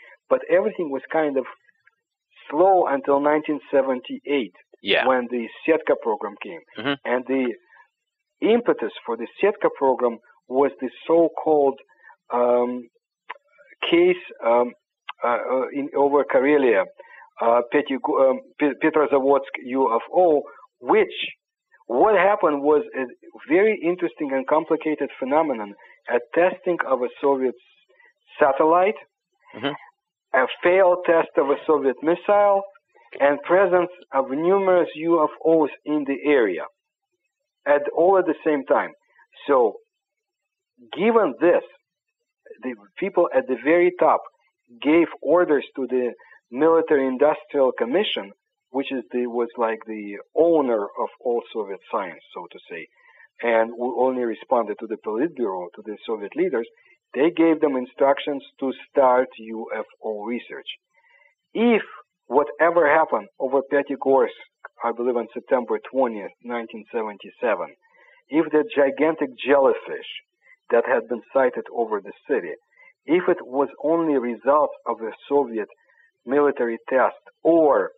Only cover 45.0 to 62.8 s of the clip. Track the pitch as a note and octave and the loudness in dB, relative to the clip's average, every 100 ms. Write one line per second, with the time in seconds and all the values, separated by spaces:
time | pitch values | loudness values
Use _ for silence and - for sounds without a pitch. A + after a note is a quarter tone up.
45 | E3+ - C3+ E3+ F3 C#3+ - - B2+ B2+ | 2 -2 0 2 2 0 -2 -8 -4 -2
46 | B2 G#2+ _ _ _ A#2+ D#3 E3 D#3+ D3 | -4 -6 _ _ _ 0 2 2 2 0
47 | C3+ B2+ D3 D#3 - D3 C3 - A#2 D#3 | 0 2 0 0 -6 0 0 0 -2 -2
48 | G#3+ - G2+ G2+ _ _ _ C3 C#3 C3+ | -2 -6 -10 -18 _ _ _ -8 -6 -8
49 | A2+ B2 B2 A#2+ A#2+ B2 A2+ A2 - A2 | -6 -6 -4 -4 -4 -2 -4 -4 -8 -12
50 | G#2 G2+ - - E3 E3 C3 A2+ G2+ - | -10 -14 -8 0 4 4 2 0 -2 -6
51 | A#2 - C3 A#2+ - A2+ G2 F#2+ - A2 | -8 -6 -4 -4 -4 -10 -8 -10 -8 -8
52 | F#2+ D#2+ _ - F2 - - - - _ | -8 -14 _ -18 -16 -20 -16 -16 -16 _
53 | _ _ _ _ A#2 A2+ A2+ A#2+ B2 A#2 | _ _ _ _ 0 0 0 -2 -6 -2
54 | C3 B2+ A#2+ G#2+ - B2 G#2+ G#2 A2 G#2+ | -2 0 -4 -6 -2 -2 0 -8 -8 -10
55 | A2 G#2+ E3 C3 A2+ F#2 F2+ - G#2 G#2 | -8 -4 -4 -4 -6 -6 -10 -14 -14 -14
56 | - G#3+ G3 C4+ F#4 A#3+ A#3 _ _ _ | -8 -8 -8 -4 -2 -2 -6 _ _ _
57 | _ - D#3 E3+ E3 D#3 D#3 C3 B2+ - | _ 0 0 2 2 4 0 -2 -6 0
58 | C#3 C#3 - C#3 - _ C3+ B2+ - - | 2 2 0 -8 -10 _ -6 -6 -4 2
59 | C3 B2+ C3 - A2 A2 A2+ A2 - _ | 4 4 2 -6 -14 -12 -10 -10 -10 _
60 | A2 G#2+ G#2 A#2+ - C#3 - - _ _ | -10 -8 -6 -8 -10 -16 -14 -18 _ _
61 | _ _ _ _ _ - A#3+ A3 - - | _ _ _ _ _ 0 2 2 -2 -16
62 | - _ _ B2+ D3 - D#3+ E3+ | -20 _ _ 0 0 0 2 4